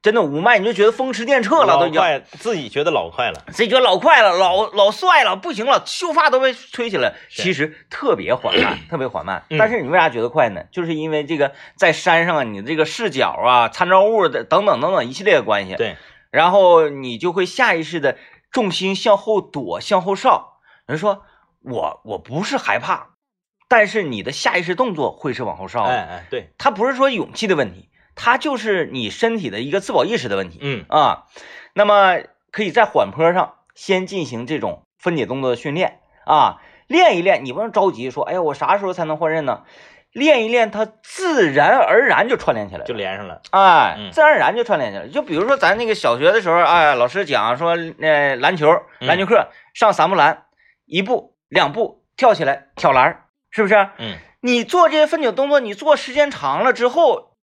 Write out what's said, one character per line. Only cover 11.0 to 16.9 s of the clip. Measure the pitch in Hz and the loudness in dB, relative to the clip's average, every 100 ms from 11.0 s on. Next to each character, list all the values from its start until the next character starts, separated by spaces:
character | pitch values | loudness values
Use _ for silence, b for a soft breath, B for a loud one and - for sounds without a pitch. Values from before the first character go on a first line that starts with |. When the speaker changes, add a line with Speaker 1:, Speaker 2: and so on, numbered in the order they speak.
| 156 | -4
Speaker 1:
为 | 151 143 | -6 -4
这 | 156 | -2
个 | 139 B B _ | -2 B B _
在 | 185 | 2
山 | 156 180 165 | 2 2 2
上 | 170 160 | 2 -2
啊， | |
你 | 117 101 | -4 -8
这 | 113 | -6
个 | 156 156 | -2 -2
视 | - 220 | -2 -6
角 | 131 98 | -2 -2
啊、 | 76 113 123 117 | 0 2 4 2
参 | - 180 | -2 2
照 | 190 | 4
物 | 202 226 170 | 4 2 0
的 | 131 | -2
等 | 117 170 | 0 0
等 | 208 123 | 2 0
等 | 156 | 0
等 | 185 120 | -2 -4
一 | |
系 | 135 | -4
列 | 196 | 2
的 | 160 | 2
关 | 104 104 95 | 2 -4 -4
系。 | |
Speaker 2:
对。 | 92 110 85 b b b | -6 -6 -6 b b b
Speaker 1:
然 | - 170 | 0 4
后 | 196 185 170 | 6 6 6
你 | 156 | 4